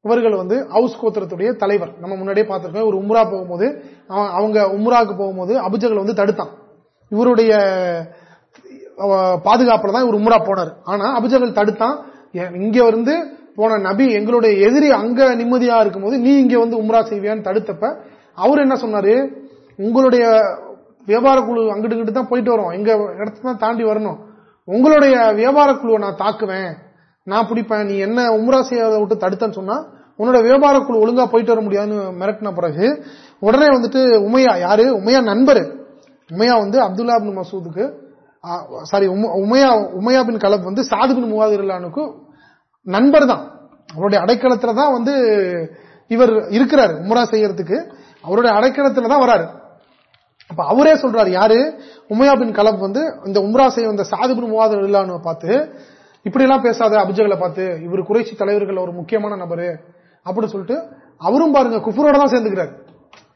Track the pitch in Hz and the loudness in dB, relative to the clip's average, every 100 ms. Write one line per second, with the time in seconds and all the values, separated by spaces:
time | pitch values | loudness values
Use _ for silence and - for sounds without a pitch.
0 | 208 247 226 196 185 247 226 208 247 - | -2 0 0 -2 -2 -4 -2 -2 -2 -2
1 | 226 208 180 175 214 240 196 202 165 - | -6 -4 -8 -6 -6 -2 -2 -2 -4 -12
2 | 175 190 190 196 214 190 175 190 220 190 | -12 -10 -4 -4 -4 -6 -8 -4 -2 -2
3 | 202 226 220 190 180 175 247 294 - - | 0 0 0 -2 -8 -4 -4 -6 -16 -20
4 | - 190 202 175 214 214 196 202 226 240 | -8 -6 -4 -2 0 0 0 0 2 2
5 | 214 190 196 185 180 254 185 208 233 208 | 2 -2 -8 -6 -4 -4 -2 -2 -2 -2
6 | 202 208 196 208 165 - _ _ _ _ | -2 0 0 -2 -8 -14 _ _ _ _
7 | _ 208 247 233 226 214 196 185 180 170 | _ 0 2 4 4 4 2 0 -2 -4
8 | 165 - _ _ _ _ - - - - | -10 -18 _ _ _ _ -20 -20 -20 -6
9 | 196 190 185 175 196 233 240 220 202 226 | -2 0 2 0 2 2 4 2 0 0
10 | 247 208 220 226 190 190 160 - - 202 | 0 0 2 2 2 -4 -6 -10 -8 -4
11 | 220 247 226 262 240 202 208 214 226 294 | -2 -2 0 2 2 0 -2 0 -2 -4
12 | - - _ 175 180 180 208 233 233 226 | -12 -20 _ -10 -10 -6 0 4 4 2
13 | 233 330 302 - - - 220 214 190 202 | 0 -2 -6 -14 -14 -4 -2 0 -2 0
14 | 262 208 214 240 220 196 202 277 302 220 | 0 0 0 2 2 4 4 4 4 2
15 | 220 247 262 240 233 247 247 226 208 196 | 0 2 2 2 0 0 2 2 2 -2
16 | 196 262 240 277 247 240 233 226 214 226 | -4 0 2 4 4 2 0 -2 0 0
17 | 226 208 202 220 190 208 214 165 240 311 | 0 -4 -4 -6 -4 -4 -6 -4 -6 -6
18 | - - _ - 208 302 269 269 226 208 | -16 -20 _ -2 0 2 2 0 -2 -2
19 | 196 240 277 - - - _ - 202 240 | 2 2 0 -8 -20 -20 _ -8 -2 2
20 | 262 247 233 220 202 - - - _ _ | 4 4 4 4 2 -4 -14 -20 _ _
21 | - 226 269 269 214 233 220 202 220 226 | -2 2 4 2 2 -2 -2 -2 -4 -4
22 | 220 233 254 247 233 226 180 180 214 214 | -4 -4 -2 -2 0 0 -2 -4 0 0
23 | 202 175 214 - 254 226 220 233 220 214 | -2 -6 -10 -8 -10 -4 -4 -2 -2 -2
24 | 208 156 - _ _ _ - 208 285 302 | -4 -10 -16 _ _ _ -4 2 4 6
25 | 277 254 226 208 240 294 285 269 233 220 | 6 4 2 2 2 4 2 2 0 -2
26 | 202 180 196 214 208 190 185 156 - _ | -2 -4 -4 -4 -6 -6 -8 -12 -20 _
27 | _ _ 190 208 208 233 220 214 208 196 | _ _ -4 -2 -2 -4 -4 -4 -4 -4
28 | 196 240 240 220 233 269 262 240 226 214 | -2 -2 0 0 2 2 0 -2 0 0
29 | 202 214 185 190 220 190 190 262 - - | -2 -2 -2 -2 -6 -6 -8 -8 -10 -20
30 | _ - 226 254 226 269 285 277 269 226 | _ -6 2 4 4 4 4 4 2 2
31 | 220 247 254 226 233 220 208 202 208 208 | 2 2 2 0 2 0 0 -2 -2 -6
32 | 190 175 196 214 208 175 170 151 226 294 | -6 -6 -6 -6 -8 -6 -6 -2 -2 -2
33 | - - - _ 202 262 294 262 233 262 | -10 -20 -20 _ 2 4 4 4 2 2
34 | 254 220 202 254 262 180 175 214 254 220 | 4 4 4 2 4 2 2 2 2 0
35 | 202 262 226 208 269 240 151 - - - | 2 2 2 2 4 4 2 -8 -20 -20
36 | _ _ - 170 240 233 202 254 208 185 | _ _ -12 -2 2 2 2 0 0 -2
37 | 240 233 208 190 180 190 170 160 269 - | -2 -2 -2 -8 -10 -10 -10 -8 -8 -10
38 | - _ _ _ 170 175 - - - 202 | -20 _ _ _ -12 -12 -12 -16 -4 0
39 | 190 190 220 196 202 254 277 220 202 180 | 0 0 -2 -2 2 4 4 2 0 -4
40 | 220 262 240 220 196 202 180 202 240 208 | 0 2 0 0 0 0 -2 -6 -4 0
41 | 262 254 233 214 214 208 196 180 175 202 | 0 0 -2 0 0 0 -2 -6 -8 -8
42 | 294 - - _ _ _ _ _ 190 196 | -10 -12 -20 _ _ _ _ _ -4 2
43 | 277 302 269 208 - - - _ - 156 | 4 6 4 0 -6 -20 -20 _ -18 -6
44 | 196 196 185 247 262 247 233 220 294 247 | 0 0 2 2 2 0 0 0 0 0
45 | 240 277 233 208 185 175 165 - - _ | -2 0 2 0 0 -4 -8 -14 -20 _
46 | - 226 240 214 214 208 269 294 208 160 | -4 2 2 2 0 0 4 4 2 0
47 | 185 240 233 220 208 180 165 247 349 - | -2 0 0 0 -2 -4 -4 -6 -6 -16
48 | - _ 156 202 240 208 254 262 277 233 | -20 _ -4 0 2 2 2 2 0 0
49 | 226 285 247 202 165 - - _ _ _ | 0 2 4 2 0 -12 -20 _ _ _
50 | _ _ _ _ - 165 151 233 302 311 | _ _ _ _ -12 -6 0 4 4 4
51 | 262 220 190 180 214 226 302 - - - | 2 0 0 2 4 2 0 -6 -18 -20
52 | - 214 277 269 233 196 214 190 196 226 | -6 2 4 4 0 0 0 0 -4 -4
53 | 311 - 196 196 196 247 262 254 226 208 | -6 -8 -4 -2 0 2 2 2 -2 -4
54 | 190 185 254 240 233 220 220 208 196 202 | -4 -2 -2 -2 -2 0 0 0 0 0
55 | 190 170 165 160 165 254 311 - - _ | -2 -6 -8 -8 -2 -2 -2 -10 -20 _
56 | _ _ 196 254 262 262 240 226 220 214 | _ _ -4 2 4 4 0 0 2 2
57 | 190 196 208 180 180 185 185 165 170 190 | 2 0 0 0 -4 -4 -6 -8 -6 -6
58 | 185 220 226 214 202 208 196 190 180 175 | -2 -2 -2 -4 -2 -2 -2 -6 -8 -10
59 | 165 220 208 196 170 170 175 160 - _ | -6 -6 -4 -8 -8 -8 -8 -10 -16 _
60 | _ _ 180 185 220 196 180 294 - - | _ _ -8 -6 -6 -6 -8 -8 -10 -20
61 | _ _ 170 262 320 277 247 226 226 214 | _ _ -2 0 2 2 0 -2 -4 0
62 | 294 277 277 247 220 190 156 - - _ | 2 4 2 0 -2 -4 -6 -12 -20 _
63 | _ _ _ | _ _ _